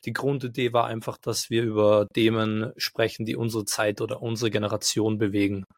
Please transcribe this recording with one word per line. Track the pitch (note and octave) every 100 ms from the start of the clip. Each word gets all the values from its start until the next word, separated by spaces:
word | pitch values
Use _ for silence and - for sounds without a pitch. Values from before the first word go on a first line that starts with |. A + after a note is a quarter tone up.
| -
Die |
Grundidee | A2+ C3 C#3 B2 A#2 B2+
war | A#2+ A#2
einfach, | A2+ A2+ A2+
dass | - A2 -
wir | A#2
über | A#2 G#2+ G#2 G#2+ G#2
Themen | - A2+ A2+ A2 G#2+ A2 -
sprechen, | - - A2+ - A2+
die | A#2
unsere | A#2 A2 G#2
Zeit | - G#2+ G2+
oder | A2 A2+
unsere | A#2+ A2+ A#2
Generation | G#2 G#2 G#2+ - - G#2+ G#2+
bewegen. | G#2 G2+ G2+ G2 F#2+